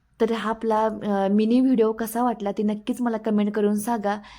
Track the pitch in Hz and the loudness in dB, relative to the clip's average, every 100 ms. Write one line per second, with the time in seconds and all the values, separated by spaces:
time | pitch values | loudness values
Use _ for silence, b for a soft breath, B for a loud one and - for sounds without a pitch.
0 | _ - 226 226 208 226 226 214 220 208 | _ -2 -2 0 -4 -4 0 0 0 -2
1 | 208 202 196 208 220 247 262 254 220 226 | -2 0 2 2 4 4 4 4 2 0
2 | 226 233 247 226 202 202 208 214 - 247 | -4 -2 -2 -2 -4 -2 -2 -4 -6 -4
3 | 240 220 220 208 208 214 208 208 208 233 | -4 -4 0 0 0 0 0 0 -2 -2
4 | 202 208 208 | -2 -4 -8